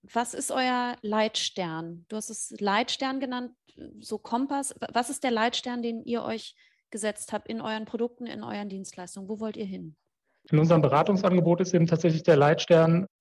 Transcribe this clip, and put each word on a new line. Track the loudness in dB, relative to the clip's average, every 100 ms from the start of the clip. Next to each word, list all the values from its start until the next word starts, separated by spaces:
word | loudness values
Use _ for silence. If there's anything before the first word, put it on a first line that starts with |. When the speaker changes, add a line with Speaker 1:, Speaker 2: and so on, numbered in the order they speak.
Speaker 1:
was | -8 -6 -4
ist | -6 -4
euer | -2 0 0 -4 -6
Leitstern? | -2 0 0 -2 -4 -4 -6 -6 -8 -12 -12
Du | -10
hast | -10
es | -10 -12 -4
Leitstern | 0 0 0 -2 -4 -4
genannt, | -6 -6 -8 -14 _ -20 -20 -18
so | -10 -10
Kompass. | -4 -2 -2 -4 -6 -8
W-, | -4
was | -2 -2
ist | -4 -2
der |
Leitstern, | 0 0 -2 -6 -6
den | -6 -6
ihr | -6 -4
euch | -4 -8 -10 -20 _ _ _
gesetzt | -6 -4 -6 -6
habt | -8 -6
in | -8
euren | -6 -6 -6
Produkten, | -4 -4 -6 -12
in | -10
euren | -8 -8 -8
Dienstleistungen? | -10 -12 -14 -14 -12 -10
Wo | -8
wollt | -8 -6
ihr | -8
hin? | -8 -12 -18 _ _ _ _ 0
Speaker 2:
In | 4
unserem | 6 6
Beratungsangebot | 6 4 4 2 4 4 4 2
ist | 2
eben | 2 4
tatsächlich | 4 2 4
der | 6 6
Leitstern, | 6 4 6 6 8 4 0 _